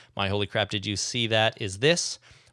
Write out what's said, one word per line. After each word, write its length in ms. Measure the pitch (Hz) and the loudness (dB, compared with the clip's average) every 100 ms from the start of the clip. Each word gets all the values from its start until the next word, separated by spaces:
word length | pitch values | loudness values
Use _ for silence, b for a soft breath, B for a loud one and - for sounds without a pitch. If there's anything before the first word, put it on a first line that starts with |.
| B - | B -4
"My 120 | 98 | 0
Holy 200 | 101 101 | 0 0
Crap, 220 | 110 101 | 0 0
did 160 | 107 101 | -2 -2
you 100 | 98 | -4
see 320 | - 123 113 | -4 -2 0
that? 320 | 110 110 - | 4 2 0
Is 160 | 107 95 | -6 0
this." 400 | 139 175 - - b b b | 2 2 -2 -8 b b b